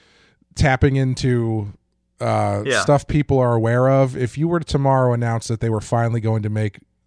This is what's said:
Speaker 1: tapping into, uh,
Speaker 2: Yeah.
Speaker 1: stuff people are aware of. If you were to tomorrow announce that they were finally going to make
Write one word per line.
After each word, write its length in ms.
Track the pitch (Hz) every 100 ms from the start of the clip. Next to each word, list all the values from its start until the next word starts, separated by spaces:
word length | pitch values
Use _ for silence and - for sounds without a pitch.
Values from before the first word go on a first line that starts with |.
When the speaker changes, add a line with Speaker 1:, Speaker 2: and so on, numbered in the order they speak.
| _ _ _ _ _
Speaker 1:
tapping 420 | - 147 131 147 135
into, 760 | 131 127 135 123 117 110 101 - _ _ _ -
uh, 420 | 120 107 107 101
Speaker 2:
Yeah. 160 | 117 120
Speaker 1:
stuff 260 | 120 143 -
people 320 | 151 143 135
are 140 | 123
aware 340 | 117 113 120 131
of. 260 | 135 135 135
If 220 | 123 139
you 100 | 165
were 120 | 175
to 40 |
tomorrow 480 | 151 147 139 135 127
announce 340 | 120 117 117 -
that 120 | 113
they 80 | 117
were 140 | 110
finally 380 | - 117 117 117
going 200 | 110 110
to 60 | 107
make 300 | 107 107 - _ _